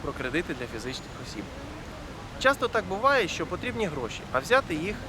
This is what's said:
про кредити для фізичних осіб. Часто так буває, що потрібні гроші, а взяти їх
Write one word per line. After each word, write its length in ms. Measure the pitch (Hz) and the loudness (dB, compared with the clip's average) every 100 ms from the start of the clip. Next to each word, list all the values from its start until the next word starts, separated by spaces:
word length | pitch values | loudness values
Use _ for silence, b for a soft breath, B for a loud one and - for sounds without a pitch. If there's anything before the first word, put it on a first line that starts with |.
про 100 | 147 | -6
кредити 400 | 131 127 143 175 135 | -4 0 0 -2 -4
для 60 | 120 | -6
фізичних 440 | 113 123 131 - - 123 | -6 -6 -6 -8 -10 -10
осіб. 160 | 110 98 - - - - - - - - - | -8 -8 -8 -10 -10 -10 -10 -10 -10 -10 4
Часто 280 | 262 277 247 | 6 6 4
так 180 | 226 180 | 2 0
буває, 420 | 196 254 277 220 | 4 6 6 4
що 180 | - 170 | 0 -2
потрібні 400 | 175 240 233 202 | -2 -2 -2 -2
гроші, 360 | 147 113 - - | -2 -4 -6 -2
а 80 | 127 | 0
взяти 360 | 139 254 269 156 | 4 4 4 -2
їх 200 | 180 214 | -2 -4